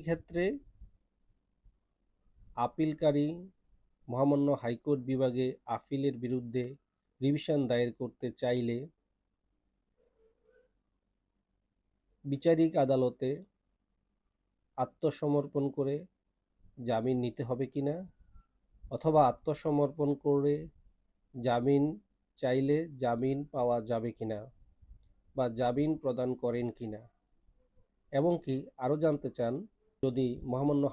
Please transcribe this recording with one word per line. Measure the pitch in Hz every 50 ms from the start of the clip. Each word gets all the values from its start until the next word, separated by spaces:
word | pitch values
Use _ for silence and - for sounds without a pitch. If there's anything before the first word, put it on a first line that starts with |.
| 151
ক্ষেত্রে | 160 165 160 - - 170 170 180 196 277 277 - - - - - - _ _ _ _ _ _ _ _ _ _ _ _ _ _ _ - _ _ _ _ _ _ _ _ _ _ _ _ _ - - - - 120 120
আপিলকারী | 120 - - 156 156 147 151 160 151 143 147 147 151 165 175 180 190 - _ _ _ _ _ _ _ _ _ _ -
মহামান্য | 120 127 139 143 143 143 139 143 139 -
হাইকোর্ট | - 117 120 117 - 147 147 131 123 131
বিভাগে | 135 131 131 127 120 127 127 127 131 - _ - 117 110
আপিলের | - - 143 139 135 143 135 117 123
বিরুদ্ধে | 120 127 127 120 117 117 127 123 123 139 - _ _ _ _ _ _ _ -
রিভিশন | 127 139 143 147 - - 156 143 135 120
দায়ের | 123 120 123 120 113 -
করতে | 127 117 - - - 120 113 -
চাইলে | - 123 123 127 120 117 117 120 143 165 _ _ _ _ _ _ _ _ _ _ _ _ _ _ _ _ _ _ _ _ _ _ 508 _ _ 466 440 440 453 _ _ _ 508 508 494 _ _ _ _ _ _ _ _ _ _ _ _ _ _ _ _ _ _ _ _ _ _ _ _ _ _ _ _ _ _ _ -
বিচারিক | 139 139 135 - 170 165 156 165 160 - 156 139
আদালতে | 131 135 131 127 123 - - 135 127 143 165 196 - _ _ _ _ _ _ _ _ _ _ _ _ _ _ _ _ _ _ _ _ _ _ _ _ _ -
আত্মসমর্পণ | 127 - - _ - 151 - - - 147 147 147 143 143 - 143 139 139 135 -
করে | 135 139 143 151 175 - _ _ _ _ _ _ _ _ _ _ _ - _ - 123 120
জামিন | 117 113 113 127 131 127 123
নিতে | 120 117 - 131 120
হবে | 127 123 135 127 -
কিনা, | 147 139 143 151 175 190 175 - _ - _ - - - _ _ _ _ _ _ _ - - 131
অথবা | - - 160 156 151 143 123
আত্মসমর্পণ | 117 - - 156 147 - - 160 147 143 147 139 143 156 147 143 143 143 -
করে | 143 143 143 139 147 147 151 160 160 - _ - - _ _ _ _ _ _ _ _ -
জামিন | 127 120 127 120 120 120 139 143 139 143 156 170 208 - _ _ _ _ _ _ -
চাইলে | - 127 127 135 135 139 147 156 165 165 143 123 127
জামিন | 120 117 117 127 131 139 139 147 - -
পাওয়া | 139 123 123 120 120 110 110
যাবে | 120 113 113 120 107 -
কিনা | 113 110 110 104 110 131 - _ - _ _ _ - - - - _ _ _ _ _ _ -
বা | 135 127 120 113 117
জামিন | 127 120 123 139 151 151 156 151 -
প্রদান | 135 123 117 127 127 127 123 -
করেন | 120 117 120 120 120 113 -
কিনা, | 120 110 107 104 117 - _ _ _ _ _ _ _ _ _ _ _ _ _ _ - _ _ _ _ - -
এবং | 139 151 175 175 170 -
কি | 143 131 131 165 - - - 127
আরও | 127 151 151 160
জানতে | 156 151 143 - 127 - -
চান | 120 117 127 151 208 - _ _ _ _ _ _ -
যদি | 131 123 135 131 123 123 - - 135
মহামান্য | 123 127 139 143 147 143 143 131